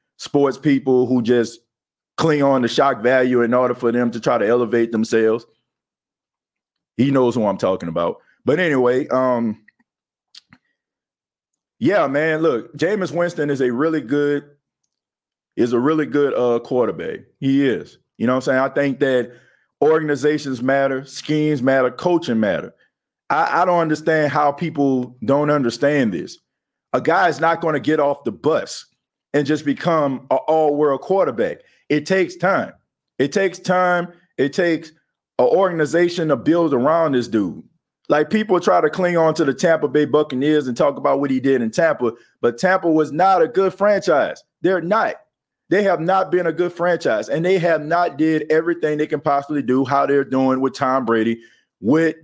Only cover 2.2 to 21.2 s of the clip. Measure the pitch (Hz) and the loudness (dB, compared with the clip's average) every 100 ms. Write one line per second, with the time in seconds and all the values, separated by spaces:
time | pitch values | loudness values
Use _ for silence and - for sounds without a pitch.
2.2 | 160 147 139 135 120 147 139 123 120 131 | 0 2 2 2 2 2 2 2 2 2
3.2 | 127 127 117 123 123 120 120 120 120 113 | 2 2 2 2 0 0 0 0 -2 -2
4.2 | 139 120 104 123 117 117 117 113 113 113 | -2 0 2 0 0 0 0 -2 0 2
5.2 | 110 113 - _ _ _ _ _ _ _ | 2 0 -6 _ _ _ _ _ _ _
6.2 | _ _ _ _ _ _ _ - 135 135 | _ _ _ _ _ _ _ -2 0 2
7.2 | 123 120 107 95 95 92 85 82 85 - | 2 2 -2 0 -2 -2 -4 -4 -4 -6
8.2 | _ _ - 156 175 135 123 127 147 127 | _ _ -2 0 2 2 2 0 0 0
9.2 | 131 120 117 107 _ _ _ _ _ _ | 0 0 -2 -6 _ _ _ _ _ _
10.2 | _ - - _ _ _ _ _ _ _ | _ -20 -20 _ _ _ _ _ _ _
11.2 | _ _ _ _ _ - 123 196 143 143 | _ _ _ _ _ -4 0 2 0 0
12.2 | 156 156 160 120 - 139 165 208 175 156 | 0 0 0 0 -4 -4 -2 -2 -4 -4
13.2 | 175 160 147 139 127 120 160 156 117 143 | -4 -2 -4 -2 -2 0 -2 -2 -2 -2
14.2 | 143 143 143 _ _ _ _ _ _ _ | 0 -2 -6 _ _ _ _ _ _ _
15.2 | _ _ _ - 120 120 135 160 143 143 | _ _ _ -2 0 2 2 0 0 0
16.2 | 143 120 123 117 120 127 113 82 82 - | 0 0 0 0 -2 -2 -2 -4 -8 -10
17.2 | - _ 135 139 135 95 - - _ - | -16 _ 0 2 2 -2 -6 -20 _ -6
18.2 | 113 127 127 131 135 143 143 135 139 127 | -2 0 0 0 0 0 -2 0 0 0
19.2 | 123 - _ _ _ - 147 160 151 139 | -2 -8 _ _ _ 0 2 2 0 -2
20.2 | 147 151 143 127 127 139 139 131 139 - | 0 -2 -4 -4 -2 0 0 -4 -8 -12